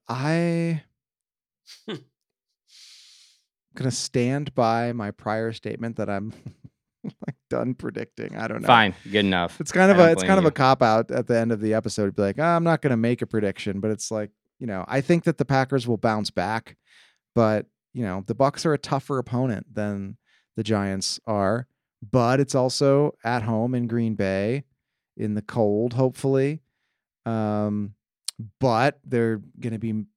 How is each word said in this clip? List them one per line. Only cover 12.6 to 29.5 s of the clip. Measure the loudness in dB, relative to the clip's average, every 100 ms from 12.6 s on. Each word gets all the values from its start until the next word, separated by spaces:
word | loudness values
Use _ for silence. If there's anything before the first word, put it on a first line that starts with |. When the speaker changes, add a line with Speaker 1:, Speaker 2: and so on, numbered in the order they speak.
Speaker 1:
not | 2 2
gonna | 2 2
make | 2 0
a | -2
prediction," | -2 -2 -2 -6 -4
but | -4
it's | -4 -6
like, | -6 -8 _ _ _
you | -8
know, | -8 -4
I | -2
think | 2 2 2
that | -2
the | 0
Packers | 0 2 -2 -2
will | 0
bounce | 0 0 -2
back, | -4 -4 -4 -8 -18 _ _ _ _ _ 2
but, | 2 2 -4 _ _
you | -8
know, | -6 -6 -6
the | 0
Bucs | 0 2 -2
are |
a | -2
tougher | -2 -4 -2 -6
opponent | -4 -2 -2 -4 -8 -8
than | -6 -6 -10 -14 _ _ _ -8
the |
Giants | -2 0 0 -4 -6 -6 -4
are, | 0 0 0 -4 _ _ _
but | -2 2 4 2
it's | 2 0
also | 0 2 4 4 2 -2 -4
at | -2
home | -2 -2 0 -2
in | -2
Green | -2 -2 -2
Bay | -2 0 -2 -4 -6 _ _ _ _ -8
in | -6
the | -6
cold, | -4 0 2 2 0
hopefully. | 0 0 0 0 0 0 -4 -12 _ _ _ _ _ -6
Um, | -2 -2 -2 -2 -4 -6 -12 _ _ -16 -14 -16 -2
but | 0 2 2 0 -4
they're | -2 0 -2 -8